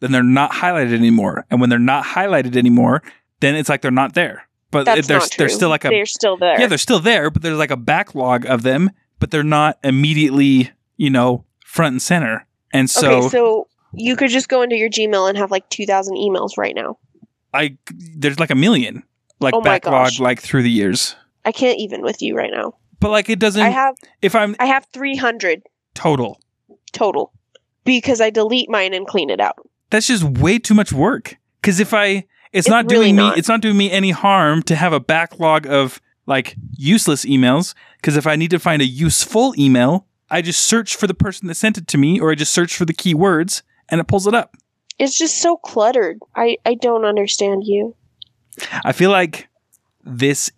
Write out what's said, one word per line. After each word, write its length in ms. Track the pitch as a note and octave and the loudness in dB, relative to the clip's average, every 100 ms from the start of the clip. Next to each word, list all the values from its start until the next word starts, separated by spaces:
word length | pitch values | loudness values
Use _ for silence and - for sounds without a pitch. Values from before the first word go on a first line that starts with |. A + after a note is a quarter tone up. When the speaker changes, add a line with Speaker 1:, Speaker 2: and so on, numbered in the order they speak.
Speaker 1:
then 120 | B2+ | -2
they're 100 | C3 | 2
not 300 | B2 C3+ C#3+ | 4 4 2
highlighted 400 | - F3+ E3+ B2 | 0 -2 0 0
anymore. 520 | A#2 A#2 A2+ F#2+ - - | 2 4 4 2 -4 -4
And 100 | B2+ | 0
when 100 | B2 | 2
they're 80 | A#2+ | 2
not 260 | B2 C#3 | 2 0
highlighted 520 | - - G3 E3 B2+ B2 | -2 -4 0 0 0 2
anymore, 460 | B2 A#2+ A#2+ C#3 - - _ - | 4 4 4 0 -4 -20 _ -4
then 140 | C#3 | -2
it's 140 | D3+ D3 | -2 -2
like 140 | C#3 | -2
they're 80 | C#3 | 0
not 240 | B2+ C#3 | 0 0
there. 340 | D#3+ E3+ - - _ _ | -2 -4 -6 -20 _ _
But 140 | D3 C#3+ | -2 2
Speaker 2:
That's 200 | A3 C3+ | 2 2
Speaker 1:
there's, 160 | C#3+ | 0
Speaker 2:
not 60 | E3 | 0
true. 120 | - | 0
Speaker 1:
there's 120 | D3+ | 0
still, 140 | - F3 | 0 0
like, 160 | D#3 | 0
a 60 | D3+ | 0
Speaker 2:
They're 160 | G#3+ G#2 | -2 -2
still 300 | - G#3+ F#3 | -2 -2 0
there. 200 | F3+ D#3+ | 0 2
Speaker 1:
Yeah, 60 | A#3+ | 2
they're 120 | D#3 | 0
still 220 | - G#3+ | 0 0
there, 300 | F3+ A3 D3+ | 2 0 0
but 120 | D#3 | -2
there's, 160 | E3 D#3 | -4 -2
like, 120 | D3+ | -2
a 60 | C3 | -4
backlog 680 | A#2 D#3+ G3+ C#3+ B2+ B2 A#2 | -2 -2 -2 -4 0 0 0
of 160 | B2 | -2
them, 280 | B2+ C3+ F#3+ - _ - | 0 0 0 -2 _ -6
but 100 | - | -4
they're 120 | D3+ | -2
not 340 | D3+ D3+ D3+ - | 0 2 0 0
immediately, 840 | C#3 C3 D3 D#3 D3+ C#3 C#3 C3 B2 _ _ - | -2 0 2 2 2 4 4 4 2 _ _ -2
you 140 | C#3+ | 0
know, 340 | C3 B2 B2 - _ _ | 2 2 0 -6 _ _
front 260 | - D#3+ | -2 -2
and 100 | B2+ | -2
center. 440 | - F3 B2 A2 - _ _ | -2 -2 -2 -6 -10 _ _
And 160 | C4+ C4 | 0 0
so 300 | - C#3 B2+ | 2 4 4
Speaker 2:
Okay, 100 | B2+ | 4
so 400 | B3 A#3 A3 - _ _ | 2 2 0 -4 _ _
you 220 | - A#3 B3+ | -8 -4 0
could 140 | C4+ | 0
just 180 | B3+ - | 0 0
go 140 | B3+ | 0
into 140 | B3 A#3 | 0 0
your 120 | A3 | -2
Gmail 380 | A3 G#3+ G3 F#3+ | -2 -2 0 0
and 80 | G3+ | -2
have, 140 | G3 | -2
like, 180 | F#3+ - | -4 -6
two 160 | - | -8
thousand 320 | G3+ F#3+ F#3+ F#3+ | -2 -2 -2 -4
emails 400 | G3+ F#3+ G3+ G#3 | -2 -2 -4 -4
right 180 | G3 | -6
now. 220 | - - - _ _ _ _ _ | -6 -8 -12 _ _ _ _ _
Speaker 1:
I, 240 | C#3 D3+ C3+ - | -4 -4 -6 -20
there's, 460 | - E3+ D#3+ C#3+ C#3 | -20 -20 -4 -4 -2
like, 100 | E3 | -2
a 40 | |
million, 480 | C3+ F3+ A3+ A2 - - _ _ - | 2 2 2 0 -8 -18 _ _ -4
like, 140 | C3+ | -2
Speaker 2:
Oh 60 | A3+ | 0
my 140 | A3 B2+ | 2 0
Speaker 1:
backlog, 280 | - C3 B2+ | 2 2 2
Speaker 2:
gosh. 140 | A#2+ | 0
Speaker 1:
like, 200 | B2+ B2 | -2 -2
through 220 | - C#3 | -2 0
the 80 | A#2+ | 2
years. 440 | A2+ G2+ F#2 - - _ _ | 2 0 -2 -4 -8 _ _
Speaker 2:
I 80 | - | -6
can't 260 | A3+ B3+ A#3+ | 0 0 0
even 240 | G#3 A2+ | -4 -6
with 200 | A#2 - | -6 -6
you 120 | - | -4
right 160 | - - | -4 -4
now. 220 | - - - _ - | -6 -8 -10 _ -4
Speaker 1:
But, 100 | G#3 | 0
like, 180 | G#3+ G3+ | 0 0
it 100 | G#3 | 0
doesn't, 200 | G#3+ G3+ | 0 2
Speaker 2:
I 60 | A3+ | 2
have, 260 | B3+ C4+ C4 - _ | 2 -2 -2 -14 _
Speaker 1:
if 120 | F#3+ | 0
I'm 200 | A3 G#3 G#3 | 0 0 -2
Speaker 2:
I 60 | C4 | 0
have 200 | C4+ - | 0 -4
three 240 | B3+ C#4 C4+ | -10 -8 -4
hundred 460 | B3 A3+ F#3+ E3 _ _ _ | -4 -2 -4 -4 _ _ _
Speaker 1:
Total. 460 | - E3 C#3 A2+ - _ _ _ _ _ | -6 -2 0 -2 -8 _ _ _ _ _
Speaker 2:
total, 400 | - G#3+ C#3 - _ _ _ _ _ | -2 0 0 -4 _ _ _ _ _
because 360 | - B3 B3 A#3 | -2 0 0 0
I 100 | A3 | 0
delete 400 | A3 G#3+ B3 A#3+ | 0 0 0 -2
mine 240 | A3 F#3+ | -2 -2
and 120 | F#3+ G3 | -4 -4
clean 220 | G3+ C#3+ | -4 -2
it 120 | F#2+ | 0
out. 160 | G2+ - - _ - | -2 -4 -16 _ -4
Speaker 1:
That's 160 | G#3+ - | -2 0
just 160 | A#3 | 0
way 360 | D3+ B2 D#3 A3+ | 0 0 2 0
too 160 | - | 2
much 180 | G#3+ G3+ | 2 2
work. 440 | C3+ F3+ C#4 - - _ _ | 0 0 -2 -8 -20 _ _
'Cause 180 | - F3+ | -2 0
if 120 | G#3 | 0
I, 320 | G#3+ G3+ G3 - _ _ | 0 0 -2 -6 _ _
it's 140 | F#3 G3+ | -2 2
Speaker 2:
It's 20 | |
Speaker 1:
not 220 | A3+ A#3 | 2 4
Speaker 2:
really 160 | A3+ G#3 | 4 6
Speaker 1:
doing 100 | G3+ | 4
me, 60 | |
Speaker 2:
not. 160 | G#3 E3+ | 4 0
Speaker 1:
it's 100 | E3+ | 0
not 120 | A3+ | 0
doing 160 | A3 G3+ | 2 2
me 140 | G3+ | 2
any 200 | F#3+ F#3+ | 0 0
harm 520 | E3 G3+ G3 D3+ D#3 | 0 2 2 2 0
to 120 | - D#3 | 0 0
have 160 | F3 | 0
a 80 | D3+ | -2
backlog 640 | B2 D#3+ E3 - D#3+ D#3 D3 | 0 -2 -2 -2 2 2 2
of, 340 | C#3 C3 - _ _ - | 0 0 -4 _ _ -4
like, 280 | C3+ B2 - - - | -4 -4 -10 -16 -6
useless 480 | C#3 A3 - C#3 | 2 2 2 -2
emails. 500 | A#2 C3+ B2+ C#3 F#3 - - _ | 0 2 4 2 0 -8 -20 _
'Cause 140 | - D3 | -2 0
if 100 | D#3 | 0
I 100 | D3+ | 0
need 140 | E3 | 0
to 60 | F3 | 0
find 220 | F3 D#3 | 0 0
a 40 | C3 | 0
useful 680 | B2+ D#3+ - - G#3+ C4 A3 | 0 0 0 0 0 0 2
email, 480 | C#3 B2+ B2 F3+ - _ - | 4 4 4 0 -4 _ -8
I 100 | E3 | -6
just 220 | E3 E3 | -4 -2
search 300 | - A3+ G#3+ - | 0 0 -2 -4
for 100 | G3+ | -4
the 80 | |
person 340 | F3+ G3 - F3+ | -2 -6 -6 -10
that 60 | E3 | -4
sent 200 | A3 G#3+ | -2 -2
it 80 | D#3+ | -2
to 100 | D3 | 0
me, 220 | C#3+ F3 | 2 2
or 100 | D#3+ | 0
I 40 | D3+ | -2
just 160 | D3+ | -2
search 240 | - E3+ - | 0 -2 -2
for 80 | |
the 100 | E3+ | -4
keywords, 680 | E3 F#3 D#3 G3 D#3+ F3+ - - _ - | -4 -2 0 2 0 -2 -6 -10 _ -6
and 80 | E3 | -4
it 80 | E3 | 0
pulls 180 | G3 G3 | -2 0
it 80 | |
up. 220 | A#3 - _ _ _ - - | -2 -2 _ _ _ -14 -4
Speaker 2:
It's 180 | C4+ - | -4 -2
just 220 | D#4+ - | -2 0
so 180 | E4+ E4+ | 0 -2
cluttered. 600 | - A#3 G#3+ C4 F3+ G#3+ - | -4 0 0 2 -2 -4 -12
I, 220 | - A#3 A#3 A#3 | -4 -2 -2 -2
I 80 | |
don't 300 | A#3+ B3 A3+ | -2 0 0
understand 580 | G#3+ G#3 G3+ - G3+ G3 | 0 0 -2 -2 -2 -2
you. 300 | G#3 G3+ A3+ - _ - - _ _ - - - | -2 -2 -4 -10 _ -20 -20 _ _ -18 -12 -8
Speaker 1:
I 60 | - | -4
feel 180 | - F#3 | 0 2
like 360 | G3 E3+ - - _ _ _ _ _ | 2 0 -6 -20 _ _ _ _ _
this 460 | - A#2+ C#3 C#3 - | -14 -4 -2 -2 -4